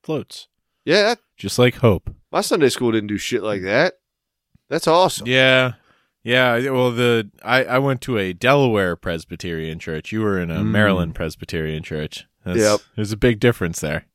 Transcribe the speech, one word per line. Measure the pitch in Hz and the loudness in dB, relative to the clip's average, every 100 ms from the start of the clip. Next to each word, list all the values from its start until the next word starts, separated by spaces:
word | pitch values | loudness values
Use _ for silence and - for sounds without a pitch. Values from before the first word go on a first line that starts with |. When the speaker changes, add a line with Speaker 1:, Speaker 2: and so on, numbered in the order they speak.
Speaker 1:
floats. | - 151 - - - _ _ _ | -6 -8 -8 -18 -20 _ _ _
Speaker 2:
Yeah, | - 185 | 0 2
that | 208 240 _ _ | 2 -2 _ _
Speaker 1:
Just | 98 - | -6 2
like | 123 - | 2 4
hope. | 120 90 - - _ | 2 2 -4 -16 _
Speaker 2:
My | 165 | -4
Sunday | 208 185 135 | 0 2 2
school | - 120 | 2 0
didn't | 110 104 | 0 -2
do | 101 | -6
shit | - 120 | -4 -4
like | 104 101 | -2 -4
that. | 92 110 175 - _ _ _ _ _ _ _ | 0 2 0 -2 _ _ _ _ _ _ _
That's | 156 - | -4 2
awesome. | 165 185 - 120 | 4 2 0 -2
Speaker 1:
Yeah. | 131 131 131 127 123 _ _ _ _ | 2 4 4 2 -4 _ _ _ _
Yeah, | 117 123 127 117 | -2 2 2 0
yeah, | 135 | 0
well, | 131 127 | 0 0
the, | 120 123 117 101 _ | 2 2 2 -2 _
I, | - 127 | 0 0
I | - 127 | 2 0
went | 139 131 | 0 -2
to | - 113 | -4 -2
a | 95 | -2
Delaware | 90 120 143 131 107 92 85 | 0 2 4 4 2 0 -2
Presbyterian | 92 82 - 87 90 82 80 82 | -6 -8 -8 -12 -8 -6 -6 -8
church. | - 78 - | -8 -8 -6
You | 110 | -4
were | 107 95 | -2 -2
in | 85 | -2
a | 82 | -2
Speaker 2:
Mm. | 110 | 0
Speaker 1:
Maryland | 107 104 92 82 | 2 2 2 -2
Presbyterian | - 80 - - 85 78 78 | -4 -8 -8 -8 -6 -4 -6
church. | 85 78 78 - - _ | -8 -8 -8 -12 -20 _
That's, | - 90 | -6 0
Speaker 2:
Yep. | 107 104 _ - | 2 0 _ -8
Speaker 1:
there's | 104 | -6
a | 107 | 0
big | 127 110 | 0 4
difference | 123 - 85 82 | 2 2 -4 -4
there. | 76 78 _ | -6 -6 _